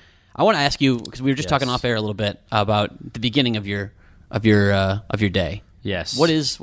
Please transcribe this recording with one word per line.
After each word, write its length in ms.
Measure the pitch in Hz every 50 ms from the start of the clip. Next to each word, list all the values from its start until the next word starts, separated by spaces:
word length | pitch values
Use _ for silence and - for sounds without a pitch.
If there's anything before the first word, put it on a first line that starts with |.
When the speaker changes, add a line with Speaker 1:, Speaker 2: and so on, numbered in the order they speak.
| _ _ _ _ _ _ -
Speaker 1:
I 60 | -
wanna 160 | 156 208 220 160
ask 220 | 143 143 - -
you, 160 | 139 135 127 120
'cause 240 | 107 - - 120
we 80 | 127 135
were 60 | 135
just 100 | 131 156
Speaker 2:
Yes. 60 | -
Speaker 1:
talking 180 | 143 135 135 127
off 160 | 123 123 -
air 80 | 123 120
a 40 | 110
little 140 | 107 107 104
bit 260 | 95 110 101 101 - _ _
about 600 | - 110 104 101 107 104 104 101 - - - - -
the 60 | 117
beginning 380 | 110 123 107 147 135 123 117 107
of 100 | 101 98
your, 240 | 101 101 101 104 - _ - - - - - -
of 160 | - 113 107 110
your, 240 | 107 104 101 101 101
uh, 260 | 98 95 95 95 104 - -
of 100 | - 107
your 80 | 107 101
day. 320 | 87 104 90 76 80 101 - _ _ - -
Speaker 2:
Yes. 340 | 113 98 87 82 - - 120
Speaker 1:
What 120 | 147 170
is, 260 | 160 156 147 135 - -